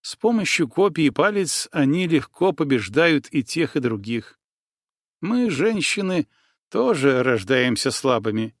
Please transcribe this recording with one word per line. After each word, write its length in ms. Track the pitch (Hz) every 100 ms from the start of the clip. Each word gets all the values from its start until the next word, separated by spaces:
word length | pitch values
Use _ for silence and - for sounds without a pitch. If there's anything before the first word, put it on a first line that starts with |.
С 160 | - -
помощью 520 | 220 233 190 - 143
копий 380 | - 196 160 147
и 40 |
палец 580 | - 180 208 165 - -
они 380 | 170 139 160 185
легко 440 | 160 - - 185
побеждают 760 | 170 147 131 95 104 170 151 -
и 140 | -
тех, 320 | 123 160 160 156
и 40 |
других. 600 | 123 110 104 117 - _ _ _ _ _ _ _ _ _
Мы, 280 | 175 240 240
женщины, 800 | 135 202 220 151 - 196 185 147 _ _ _ _
тоже 540 | - 247 180 139 127
рождаемся 720 | 127 117 95 131 123 113 135
слабыми. 640 | - 135 120 107 110 110 _